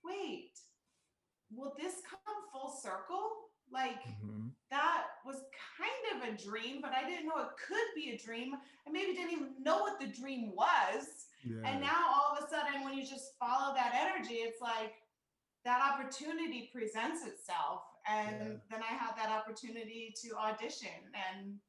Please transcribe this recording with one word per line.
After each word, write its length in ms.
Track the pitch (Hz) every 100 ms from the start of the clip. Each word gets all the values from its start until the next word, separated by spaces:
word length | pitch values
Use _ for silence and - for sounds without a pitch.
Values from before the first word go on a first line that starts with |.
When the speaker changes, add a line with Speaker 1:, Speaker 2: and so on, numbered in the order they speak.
Speaker 1:
"Wait, 480 | 339 392 339 202 - - - _ _ _ _ _ _ _ _
will 240 | 220 277 277
this 240 | 349 - -
come 280 | 392 427 427 -
full 180 | 262 269
circle?" 640 | - 208 - - 370 440 440 - _ _
Like, 320 | 262 262 233 120
Speaker 2:
Mm-hmm. 400 | 104 104 107 113 131 _
Speaker 1:
that 360 | 277 320 349 320 -
was 120 | 247 269 - - - -
kind 440 | 392 523 466 269
of 120 | 247
a 80 | 208
dream, 360 | 202 220 233 277
but 100 | 294
I 120 | 262 -
didn't 180 | 349 311
know 100 | 311
it 100 | 247 - -
could 180 | 415 440
be 160 | 311 311
a 60 | 233
dream. 360 | 226 226 262 277 - - 294
I 40 |
maybe 240 | 320 392
didn't 180 | 359 339
even 220 | 330 269 -
know 180 | 277 320
what 200 | 403 -
the 80 | 254
dream 460 | 208 269 262 220 185
was. 720 | 247 262 147 196 277 - - -
Speaker 2:
Yeah. 120 | 127 113
Speaker 1:
And 160 | - 269
now 260 | 277 339 339
all 220 | 277 294 294
of 80 |
a 40 | 294
sudden, 360 | 311 294 277
when 100 | 269
you 120 | 269 269
just 320 | 262 - -
follow 360 | 240 262 269
that 200 | 269 240
energy, 420 | 240 339 381 226 233
it's 240 | 226 226
like 320 | 240 226 220 - _ _ _ _ _ _
that 160 | 247 247 269
opportunity 760 | 277 262 - 302 320 330 247 226
presents 520 | 247 214 220 247 330 -
itself. 560 | - - 175 - - - - -
And 320 | 214 214 214
Speaker 2:
Yeah. 180 | 214 214 -
Speaker 1:
then 120 | 220
I 120 | 226
had 220 | 254 233 226
that 140 | 220
opportunity 840 | 214 220 226 240 226 220 226 226 214
to 140 | 233 -
audition 760 | 214 214 220 - 196 175 -
and 460 | 208 190 190 196 202